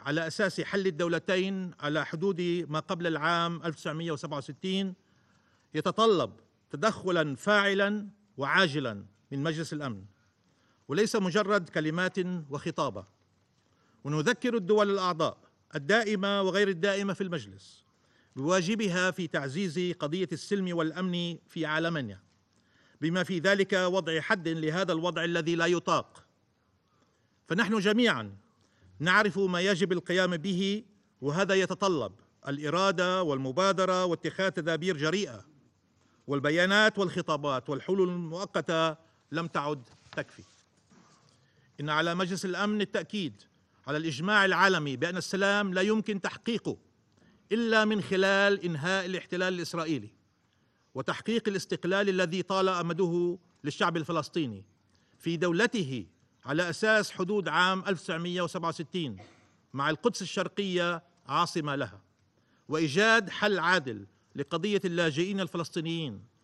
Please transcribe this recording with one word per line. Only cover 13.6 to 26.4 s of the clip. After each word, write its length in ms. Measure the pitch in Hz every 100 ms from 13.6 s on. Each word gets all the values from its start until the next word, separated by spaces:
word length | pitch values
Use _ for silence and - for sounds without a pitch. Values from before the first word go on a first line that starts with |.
| _ _ _ _
ونذكر 520 | 143 151 151 240 247 226
الدول 360 | 175 214 202
الأعضاء 460 | 196 180 160 143 - _ _ _ 156
الدائمة 680 | 139 220 214 208 202 202
وغير 260 | 190 185 202
الدائمة 460 | 170 196 196 196
في 80 | 175
المجلس 640 | 190 165 101 98 - - _ _ _ _ _ -
بواجبها 760 | 143 185 170 220 208 180 185
في 160 | 185 165
تعزيز 680 | 160 139 147 196 151 180
قضية 360 | 165 147 180 180
السلم 460 | 160 - 202 180 170
والأمن 600 | 160 165 185 175 170 160 _
في 180 | - 151
عالمنا، 540 | 156 165 165 117 98 _ _ _ _ _ _ _ _
بما 220 | 156 180
في 160 | 180 180
ذلك 340 | 180 202 196
وضع 480 | 190 180 190 165 160
حد 260 | - 214 165
لهذا 460 | 165 156 170 185
الوضع 300 | 165 175 165
الذي 320 | 170 170 160 165
لا 100 | 170
يطاق. 600 | 175 185 156 - - _ _